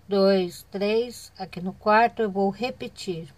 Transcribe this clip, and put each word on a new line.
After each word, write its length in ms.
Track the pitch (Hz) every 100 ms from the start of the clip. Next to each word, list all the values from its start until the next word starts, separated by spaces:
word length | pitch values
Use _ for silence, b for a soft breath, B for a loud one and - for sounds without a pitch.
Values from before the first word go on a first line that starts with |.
| -
dois, 600 | 202 196 190 180 - -
três, 640 | 196 202 226 240 233 - -
aqui 240 | 185 175
no 100 | 185
quarto, 480 | 190 214 214 233 226
eu 100 | 214
vou 200 | 190 196
repetir 840 | 196 254 254 240 - - 165 165